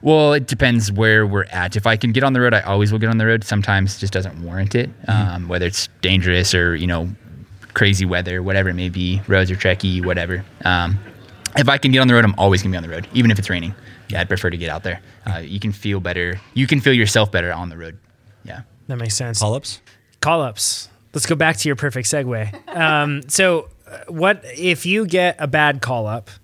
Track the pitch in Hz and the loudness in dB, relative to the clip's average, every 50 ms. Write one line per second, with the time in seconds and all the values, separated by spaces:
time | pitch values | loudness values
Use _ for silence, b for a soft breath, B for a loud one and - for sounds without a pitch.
0 | - 139 156 156 151 147 147 147 131 - - 107 139 127 120 117 110 101 101 98 | 4 4 4 6 6 4 4 2 0 -2 -2 0 2 2 4 2 2 0 0 2
1 | 113 110 110 107 107 101 98 101 92 - - 92 90 92 92 110 101 113 113 107 | 4 6 6 6 4 4 0 -2 -2 -2 -4 -4 -4 -2 -4 0 2 2 0 2
2 | - 120 110 127 131 139 131 123 123 123 117 104 - - 98 101 104 101 104 110 | 0 0 0 2 2 2 2 2 2 4 2 2 0 0 0 2 2 2 0 0
3 | 107 113 113 113 110 113 113 113 104 - 110 104 95 - 101 98 95 98 98 - | 0 0 2 2 2 2 2 2 0 -2 -2 -2 0 2 2 2 2 0 -2 -4
4 | - 98 98 92 92 95 - 78 85 85 85 95 95 98 - 120 120 - - - | -6 -4 -4 -4 -4 -6 -8 -10 -12 -8 -6 -4 -4 -2 0 -2 -2 -2 -8 -12
5 | - - 110 110 107 92 85 87 87 85 90 90 87 87 95 - - - _ _ | -4 -2 0 0 0 0 -2 -4 -6 -4 -2 -2 -2 -2 -2 -4 -8 -8 _ _
6 | - 90 95 95 87 90 90 90 90 - - 90 87 87 85 78 82 90 87 82 | 0 2 4 4 4 2 2 2 2 2 2 2 2 2 0 0 -2 -2 -2 -2
7 | 82 87 101 - - - - - - _ - - - - - - 104 101 101 92 | -4 -6 -8 -12 -16 -20 -20 -20 -20 _ -20 -20 -20 -8 -2 0 2 2 2 2
8 | 95 92 90 90 90 92 90 92 90 95 95 98 95 95 87 90 90 90 87 92 | 0 0 0 -2 -2 -4 -6 -6 -4 -2 0 0 0 0 -2 -2 -4 -4 -4 -4
9 | 90 90 90 95 98 - 98 95 92 92 92 92 - 95 90 92 - 95 90 90 | -2 -2 -2 -4 0 2 4 4 4 2 0 -2 0 0 0 0 0 -2 -2 0
10 | 90 90 87 87 85 85 92 92 98 - - - - - 90 87 87 87 95 98 | -2 -2 -2 -2 -4 -4 -6 -8 -8 -12 -18 -6 -2 0 0 2 0 0 -2 -4
11 | - - - - - - - - - - - - 135 117 139 139 - 139 127 131 | -4 -10 -20 -20 -20 -20 -20 -16 -16 -6 -2 2 2 4 2 2 2 4 4 4
12 | 131 127 123 117 113 107 98 98 92 98 95 90 92 98 92 90 82 85 80 80 | 6 6 6 6 6 4 4 4 4 4 4 4 2 0 -4 -4 -6 -8 -10 -10
13 | - - - 123 120 113 107 98 98 - 95 87 82 87 101 B B B B B | -10 -4 0 2 4 4 4 2 0 -4 -4 -4 -4 -6 -10 B B B B B
14 | B - - 87 87 92 98 92 - 92 85 85 85 82 76 82 - 92 87 - | B -8 -4 -4 -2 -2 -2 -2 -2 -4 -4 -4 -6 -6 -8 -6 -8 -8 -10 -10
15 | b b b b b - 92 82 82 71 90 101 101 110 101 98 - 104 101 98 | b b b b b -8 -8 -8 -8 -10 -10 -6 -6 -6 -6 -6 -6 -4 -4 -4
16 | 90 87 90 87 87 87 87 95 - - _ 123 135 127 156 143 - 139 131 123 | -4 -4 -4 -4 -4 -4 -4 -8 -12 -8 _ -2 2 2 2 2 4 4 4 4
17 | 110 101 - 117 107 101 101 92 85 87 87 82 90 87 80 85 82 82 85 - | 4 2 4 2 2 2 0 -2 -2 -2 -6 -6 -8 -10 -12 -14 -16 -16 -16 -18
18 | _ _ _ _ _ - - _ _ - 110 - 117 _ _ _ _ - 135 120 | _ _ _ _ _ -20 -20 _ _ -18 -18 -18 -18 _ _ _ _ -10 -8 -6
19 | 117 113 104 - 127 120 113 110 110 104 113 139 143 - - - _ b b b | -4 -4 -4 -4 -4 -6 -4 -2 -2 -2 -2 -2 -6 -10 -14 -14 _ b b b
20 | b b _ _ - 143 165 165 147 123 110 - - - - - - - _ _ | b b _ _ 0 0 2 2 0 -2 -4 -4 -4 -4 -4 -6 -10 -16 _ _
21 | _ _ - 151 127 - 170 147 160 160 160 - - 156 139 127 - 147 - 127 | _ _ -6 -6 -2 0 0 2 2 2 2 0 -2 -2 -2 -2 -4 -6 -4 -4
22 | 120 - - 147 139 123 123 110 107 104 101 - - - - 180 165 156 156 151 | -4 -2 -2 -2 -2 -4 -4 -4 -6 -6 -8 -12 -16 -10 -4 0 0 2 2 2
23 | 147 147 147 139 - - - - 190 185 175 165 - - - - _ - - - | 0 0 -2 -6 -6 -6 0 2 2 2 2 0 -2 -6 -18 -20 _ -20 -20 -20
24 | - - 175 160 165 190 208 185 - - 170 139 170 180 175 143 - 175 190 214 | -16 -12 -6 0 0 0 0 0 -4 -18 -14 -4 0 0 0 0 0 -2 0 0
25 | 220 185 160 185 180 180 170 - 156 143 127 151 151 147 143 139 110 120 127 120 | 0 0 0 2 2 2 0 -2 -6 -2 0 2 2 2 2 0 -4 -4 -4 -4
26 | 110 107 107 120 107 - - - | -4 -4 -6 -8 -8 -12 -20 -20